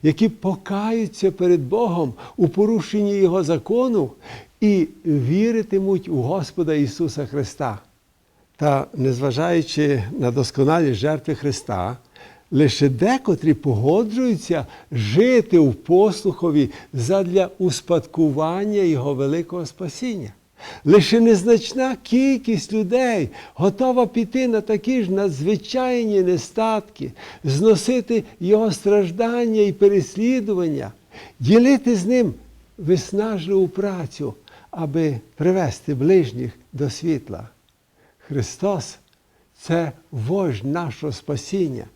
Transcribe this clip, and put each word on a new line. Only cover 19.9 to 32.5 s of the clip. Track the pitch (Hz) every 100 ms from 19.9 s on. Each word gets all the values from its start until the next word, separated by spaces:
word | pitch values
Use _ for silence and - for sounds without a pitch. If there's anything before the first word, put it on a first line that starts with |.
| - 254 208 110 - _ _ - - 147
Лише | 202 156 226
незначна | 233 208 196 226 - 262 262 254
кількість | - 240 269 262 190 208 -
людей | 220 190 240 254 214 143 - -
готова | - 190 196 254 254 240
піти | 240 233 262 254
на | 220
такі | 214 208 233 262
ж | 190
надзвичайні | 190 202 139 156 214 - 262 254 247 220 202
нестатки, | 180 180 - - 220 220 208 - 135 - - -
зносити | 143 139 214 208 - 254 233 233 - -
Його | 175 214 220
страждання | 175 202 208 185 175 233 240 233 220
і | 202
переслідування, | 196 202 202 156 - 233 262 208 190 170 143 110 - _ - - _
ділити | 123 220 247 277 240 220
з | 180
Ним | 254 214 - -